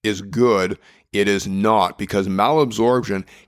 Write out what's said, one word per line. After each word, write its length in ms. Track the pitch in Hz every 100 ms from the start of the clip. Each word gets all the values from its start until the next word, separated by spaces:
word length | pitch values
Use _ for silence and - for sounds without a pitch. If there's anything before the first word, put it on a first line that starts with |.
is 200 | 107 98
good, 560 | 101 113 123 101 92 101 _ _ _
it 160 | 101 101
is 180 | 101 -
not, 520 | 95 107 110 90 -
because 300 | 101 101 95
malabsorption 960 | 95 110 156 135 110 117 127 117 98 92 -